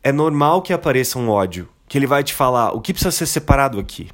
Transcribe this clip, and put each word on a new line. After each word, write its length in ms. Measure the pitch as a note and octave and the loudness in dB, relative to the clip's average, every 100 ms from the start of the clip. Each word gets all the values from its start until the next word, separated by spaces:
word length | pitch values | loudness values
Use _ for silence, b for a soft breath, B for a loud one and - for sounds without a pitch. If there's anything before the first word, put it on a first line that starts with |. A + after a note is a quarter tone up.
É 100 | C3+ | 0
normal 500 | C#3+ D#3 D3 D3 F3 | 2 0 2 2 2
que 100 | F3+ | 0
apareça 460 | F3+ D#3 B2+ B2+ B2+ | -2 0 0 0 -2
um 100 | A#2 | 0
ódio, 400 | G#2 F#2 E2+ E2+ _ _ | 2 0 -4 -14 _ _
que 100 | C#3+ | -2
ele 80 | C#3 | 2
vai 160 | C#3+ | 2
te 120 | C#3+ | 0
falar, 380 | - C3 B2 A2+ | 0 2 2 0
"O 80 | A2 | -2
que 120 | - | -6
precisa 180 | F#3 F#3+ | -2 -2
ser 160 | - E3 | -2 -4
separado 540 | D#3 - C#3 C#3 G#2 | -4 2 2 2 -2
aqui?" 300 | F#2+ - - | -8 -12 -16